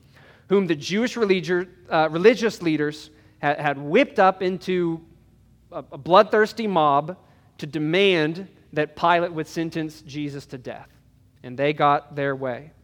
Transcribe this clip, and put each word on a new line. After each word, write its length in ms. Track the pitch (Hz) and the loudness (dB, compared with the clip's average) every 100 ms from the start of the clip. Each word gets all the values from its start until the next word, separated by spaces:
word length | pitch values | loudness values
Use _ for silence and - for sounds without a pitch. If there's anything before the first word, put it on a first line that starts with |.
| _ - - - - | _ -20 -20 -20 0
whom 180 | 196 185 | 0 2
the 80 | |
Jewish 420 | 156 131 190 240 240 | -2 -2 -2 -2 0
religi-, 520 | 208 190 160 180 185 - - | 0 0 0 -4 -4 -14 -4
uh, 180 | 170 156 | -2 0
religious 520 | 160 202 226 220 - | 4 4 4 0 -2
leaders 480 | 170 156 147 151 - - _ _ | -2 -2 -2 -6 -16 -20 _ _
ha-, 140 | 147 147 | -4 -2
had 220 | 147 139 | -4 -4
whipped 400 | 143 190 285 - | 0 0 2 2
up 240 | 190 190 | 2 2
into 580 | 185 185 - 185 170 165 - _ _ _ _ _ _ | -4 -4 -4 -2 -2 -4 -10 _ _ _ _ _ _
a, 140 | 170 - | -16 -14
a 60 | 160 | -12
bloodthirsty 680 | 135 185 214 220 214 - 214 | 4 6 6 4 2 -2 -2
mob 500 | 180 151 143 151 185 _ _ _ - | 2 4 4 0 -8 _ _ _ -14
to 80 | 160 | -10
demand 800 | 156 156 175 202 175 156 165 190 _ _ | -4 0 2 4 2 0 -4 -12 _ _
that 240 | 151 151 - | -4 -4 -2
Pilate 360 | 175 170 175 | 2 2 0
would 140 | 160 156 | -6 -8
sentence 560 | - 165 165 156 156 | -6 -6 -6 -8 -12
Jesus 440 | 156 139 147 139 - | -14 -10 -10 -10 -14
to 120 | 135 | -16
death. 300 | 127 110 - _ _ _ _ _ | -14 -16 -18 _ _ _ _ _
And 140 | 127 127 | -12 -2
they 160 | 143 | -2
got 440 | 151 147 143 - 143 | 2 2 2 -2 -6
their 180 | 139 | -6
way. 360 | 135 135 120 156 - | -4 -6 -8 -12 -20